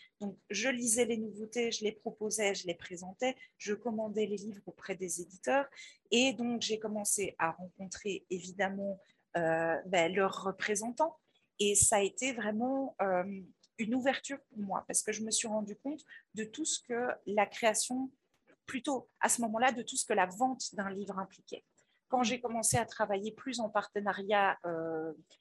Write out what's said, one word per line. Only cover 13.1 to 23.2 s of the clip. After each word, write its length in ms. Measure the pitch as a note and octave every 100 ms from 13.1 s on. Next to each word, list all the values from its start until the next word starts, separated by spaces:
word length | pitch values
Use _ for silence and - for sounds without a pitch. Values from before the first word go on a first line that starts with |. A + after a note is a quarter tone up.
| F3+ F#3+ G3 F#3 - _ -
une 180 | G#3+ B3+
ouverture 440 | B3+ B3+ - C#4 _
pour 100 | A3
moi, 240 | G3+ F#3 -
parce 140 | E3
que 80 | -
je 120 | G#3+
me 80 | A3
suis 160 | G#3+ A3+
rendu 280 | G#3+ G3+ G3+
compte 280 | C#4 D4+ - - _ G3
de 80 |
tout 220 | A3 B3+ D#4+
ce 140 | -
que 280 | - A#3+ B3 - -
la 200 | G#3 G3+
création, 640 | - A#3 G#3+ - B3+ C4 _ _ _ _ _ -
plutôt 440 | C4 - B3+ - -
à 100 | A#3
ce 120 | -
moment-là, 300 | A#3 A3 B3+
de 100 | B3
tout 140 | A3 C4
ce 100 | -
que 80 |
la 140 | G3+ F#3
vente 460 | F#3 C4 C4 -
d'un 160 | - G3
livre 280 | F#3+ G3 F#3+
impliquait. 440 | F#3+ - - - _ _ _ _ -
Quand 160 | B3
j'ai 160 | A#3 B3
commencé 380 | A#3+ A3+ A3 A#3+
à 80 | A3+
travailler 460 | - G#3 G3